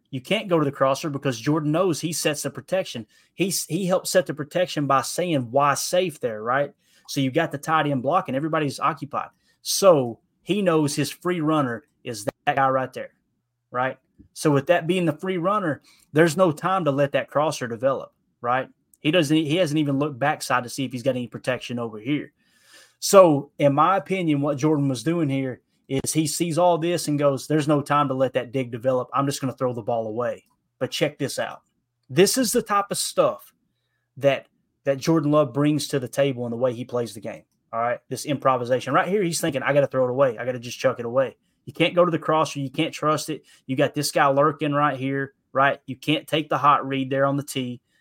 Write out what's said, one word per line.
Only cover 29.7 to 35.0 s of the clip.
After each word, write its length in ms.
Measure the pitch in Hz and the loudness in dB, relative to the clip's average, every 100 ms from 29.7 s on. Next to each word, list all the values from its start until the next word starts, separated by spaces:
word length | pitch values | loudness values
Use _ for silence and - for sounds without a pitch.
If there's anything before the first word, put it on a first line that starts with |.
the 100 | 120 | -4
ball 240 | 107 117 110 | -4 -4 -4
away." 380 | 110 120 92 _ _ _ _ | -4 -4 -6 _ _ _ _
But 100 | 127 | -6
check 300 | - 151 - | -2 -4 -2
this 180 | 131 - | -6 -6
out. 240 | 113 - _ _ _ _ _ | -8 -10 _ _ _ _ _
This 260 | 131 196 262 | 2 4 4
is 160 | 233 | 0
the 120 | 240 | 0
type 220 | - 202 196 | 0 -2 -2
of 80 | 180 | -6
stuff 560 | - - 147 107 - _ _ _ _ _ _ - | -2 2 2 0 -14 _ _ _ _ _ _ 0
that, 300 | 139 127 - _ _ _ 139 | 0 0 -6 _ _ _ -4
that 120 | |
Jordan 320 | 135 | -2